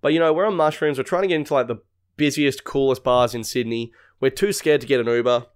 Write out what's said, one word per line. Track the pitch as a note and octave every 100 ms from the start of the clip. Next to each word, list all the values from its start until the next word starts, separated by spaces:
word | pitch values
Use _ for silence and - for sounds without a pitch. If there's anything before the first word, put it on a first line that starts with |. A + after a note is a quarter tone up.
But, | D3
you | D#3+
know, | E3
we're | D#3 G#3
on | F#3
mushrooms. | D#3 D3+ D3+ C#3
We're |
trying | C3 F3
to | G3
get | E3
into, | D3
like, | C#3+ A#2+
the | A2 _ _ _ -
busiest, | D3 C#3 C#3+ C3+
coolest | - C#3 C3+ B2+
bars | - B2 A#2+
in | A#2+
Sydney. | G#2+ B2+ A2+ A#2 A#2 _ _ _
We're | C3+
too | C3+ G3+
scared | F#3+ D#3 D3
to | A#2+
get | C3
an | A#2
Uber. | A#2+ A#2 B2 B2